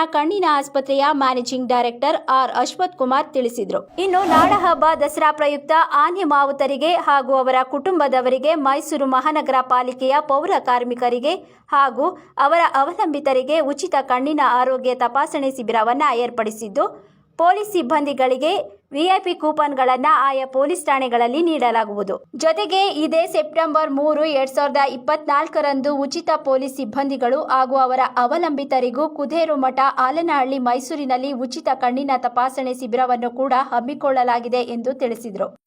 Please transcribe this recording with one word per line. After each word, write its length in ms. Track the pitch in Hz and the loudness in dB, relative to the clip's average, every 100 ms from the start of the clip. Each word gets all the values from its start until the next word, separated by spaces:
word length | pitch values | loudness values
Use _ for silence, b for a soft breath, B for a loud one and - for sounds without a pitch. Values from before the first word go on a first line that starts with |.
| 320 | 0
ಕಣ್ಣಿನ 400 | - 311 403 349 | 0 0 0 2
ಆಸ್ಪತ್ರೆಯ 560 | 294 277 277 269 277 277 | 0 0 -4 -2 0 2
ಮ್ಯಾನೇಜಿಂಗ್ 580 | 302 262 254 247 254 247 | 2 0 0 -4 -4 0
ಡೈರೆಕ್ಟರ್ 480 | 247 240 240 269 311 - | 0 0 0 0 0 2
ಆರ್ 220 | 262 254 - | 2 2 0
ಅಶ್ವಥ್ 420 | 247 - 359 359 | -2 -2 -4 -2
ಕುಮಾರ್ 360 | 254 262 294 | 0 0 0
ತಿಳಿಸಿದರು. 600 | 269 240 240 190 190 - - | -2 -2 -2 -4 -4 -4 -4
ಇನ್ನು 240 | 381 359 | 0 2
ನಾಡಹಬ್ಬ 640 | 381 320 359 403 349 311 302 320 | 4 4 6 4 2 2 2 2
ದಸರಾ 300 | 285 294 302 | -2 2 0
ಪ್ರಯುಕ್ತ 400 | 302 294 285 285 311 320 | 2 0 0 2 2 4
ಆನೆ 300 | 294 311 359 | 2 2 0
ಮಾವುತರಿಗೆ 680 | 339 285 277 277 269 277 302 | 2 2 2 0 -2 0 0
ಹಾಗೂ 420 | 339 320 285 254 | 2 2 2 2
ಅವರ 220 | 269 254 254 | 2 2 2
ಕುಟುಂಬದವರಿಗೆ 920 | 262 277 285 359 285 254 247 262 285 330 | 0 -2 -2 0 2 2 2 0 0 2
ಮೈಸೂರು 500 | 269 285 302 302 269 | 2 0 -2 -4 0
ಮಹಾನಗರ 500 | 262 277 302 294 262 | 0 2 0 0 0
ಪಾಲಿಕೆಯ 540 | 254 247 254 254 262 285 | 2 0 0 -2 0 0
ಪೌರ 320 | 294 277 339 320 | 2 0 0 0
ಕಾರ್ಮಿಕರಿಗೆ 760 | 269 247 247 240 247 247 269 349 B B _ | 0 0 -2 -2 -2 0 -2 -4 B B _
ಹಾಗೂ 420 | 285 277 233 311 359 B - | 2 2 0 -2 -4 B 0
ಅವರ 220 | 277 330 330 | 2 4 2
ಅವಲಂಬಿತರಿಗೆ 840 | 269 277 349 381 285 285 262 254 311 | 2 0 0 -2 -2 0 0 2 0
ಉಚಿತ 360 | 277 285 381 285 | 0 -2 -2 -2
ಕಣ್ಣಿನ 380 | 269 247 269 302 254 | 0 0 0 2 2
ಆರೋಗ್ಯ 500 | 240 254 254 240 247 | 2 2 0 -2 0
ತಪಾಸಣೆ 560 | 240 254 311 311 269 | 0 0 -2 -2 -4
ಶಿಬಿರವನ್ನ 520 | 262 220 226 220 254 294 240 | -4 -2 0 2 2 0 0
ಏರ್ಪಡಿಸಿದ್ದು, 920 | 240 240 214 214 220 208 392 B B B _ - | -2 -2 -4 -6 -6 -2 -2 B B B _ 0
ಪೊಲೀಸ್ 340 | 339 381 415 | 2 2 0
ಸಿಬ್ಬಂದಿಗಳಿಗೆ 1080 | 381 247 311 285 254 262 262 302 392 - - _ | -2 0 0 0 0 0 2 0 -2 -4 -14 _
ವಿ 120 | 277 | -2
ಐ 160 | 349 381 | 0 0
ಪಿ 140 | 370 | 0
ಕೂಪನ್ಗಳನ್ನ 720 | 349 302 302 294 269 254 254 285 | -2 -2 0 0 0 2 2 2
ಆಯಾ 340 | 302 277 269 262 | 2 2 0 -2
ಪೊಲೀಸ್ 400 | 262 285 349 - | -2 0 -2 -2
ಠಾಣೆಗಳಲ್ಲಿ 560 | 269 262 240 240 269 | 0 0 0 0 0
ನೀಡಲಾಗುವುದು. 840 | 339 311 247 226 214 202 196 - - - | 0 2 0 0 -2 -4 -6 -6 -10 -2
ಜೊತೆಗೆ 560 | 320 320 403 381 392 | 0 0 0 0 0
ಇದೇ 360 | 302 311 320 349 | 0 0 0 0
ಸೆಪ್ಟೆಂಬರ್ 640 | 349 302 330 320 311 311 | -2 -2 -2 0 0 0
ಮೂರು, 360 | 277 294 294 311 | 0 0 2 2
ಎರಡ್ 240 | 277 262 | 0 0
ಸಾವಿರದ 280 | 269 285 277 277 | 0 0 2 0
ಇಪ್ಪತ್ನಾಲ್ಕರಂದು 1040 | 247 254 311 302 285 311 320 294 269 269 285 | -2 -2 -2 0 0 0 0 0 0 0 -2
ಉಚಿತ 340 | 277 330 330 311 | -2 -4 -2 -2
ಪೊಲೀಸ್ 400 | 302 262 269 269 | 0 0 -2 -6
ಸಿಬ್ಬಂದಿಗಳು 680 | 240 254 277 269 240 277 | -6 -4 -4 -2 0 0
ಹಾಗೂ 340 | 311 262 262 269 | 0 0 2 2
ಅವರ 240 | 254 254 254 247 | 2 2 0 0
ಅವಲಂಬಿತರಿಗೂ 920 | 240 320 339 277 277 262 247 226 311 | 0 0 -2 -2 -2 0 0 0 -4
ಕುದೇರುಮಠ, 680 | 302 277 320 320 294 262 262 269 269 | -4 -4 -2 0 0 0 2 2 2
ಆಲನಹಳ್ಳಿ, 600 | 254 302 339 294 262 269 | 0 0 0 0 0 0
ಮೈಸೂರಿನಲ್ಲಿ 720 | 247 247 262 311 269 254 269 | 0 -2 -2 -6 -2 -2 -2
ಉಚಿತ 360 | 262 254 320 302 | -6 -6 -4 -4
ಕಣ್ಣಿನ 380 | 269 247 247 277 254 | -2 0 -2 -2 -2
ತಪಾಸಣೆ 560 | 254 247 254 254 254 | -2 -2 -2 -2 -6
ಶಿಬಿರವನ್ನು 580 | 254 254 240 254 247 240 | -6 -4 0 0 0 -2
ಕೂಡ 220 | 240 269 254 | -4 0 0
ಹಮ್ಮಿಕೊಳ್ಳಲಾಗಿದೆ 1040 | 262 247 233 294 285 262 247 240 233 247 | 0 -2 -4 -4 0 2 2 0 -2 -2
ಎಂದು 320 | 240 233 233 | -2 -6 -6
ತಿಳಿಸಿದರು. 540 | 269 247 226 233 190 - - | -4 -4 -4 -8 -6 -8 -8